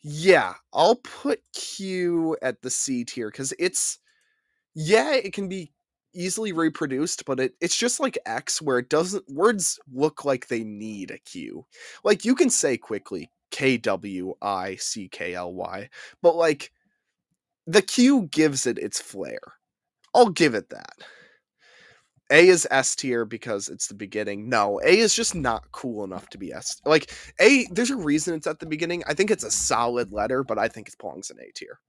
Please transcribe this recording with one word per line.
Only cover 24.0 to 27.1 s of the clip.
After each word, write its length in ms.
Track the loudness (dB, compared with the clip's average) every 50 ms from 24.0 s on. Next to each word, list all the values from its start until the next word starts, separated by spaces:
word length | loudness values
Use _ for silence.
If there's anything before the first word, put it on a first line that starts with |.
| -14 -8 -6 -4 -4 -4 -6 -8 -6 0
No, 280 | 2 2 2 2 0 0 4
A 140 | 6 6 6
is 160 | 6 4 2
just 200 | 2 0 -2 -4
not 380 | -2 -2 -2 -2 -4 -6 _ -18
cool 320 | -10 -8 -8 -6 -6 -8
enough 240 | -8 -10 -12 -14 -16
to 80 | -16
be 160 | -14 -12 -12 -12
S. 260 | -10 -10 -10 -10 -6 _
Like, 260 | 2 2 2 2 0